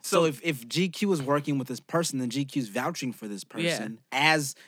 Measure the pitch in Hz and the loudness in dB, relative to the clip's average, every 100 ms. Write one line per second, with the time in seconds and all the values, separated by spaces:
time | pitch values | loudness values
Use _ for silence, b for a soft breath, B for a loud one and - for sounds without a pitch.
0 | - 185 160 139 170 139 117 139 185 - | 0 4 4 2 -4 -4 -4 0 0 0
1 | 202 170 135 143 143 139 123 120 - 165 | 0 2 2 0 2 -2 -2 -8 -2 0
2 | 165 135 123 127 139 143 113 104 139 170 | 0 -2 -2 -2 -2 -2 -2 -2 -2 -4
3 | 127 110 107 101 - 120 170 139 110 113 | -6 -6 -8 -10 -8 -2 -2 0 -4 -10
4 | _ 127 156 156 139 - | _ 2 4 4 2 -8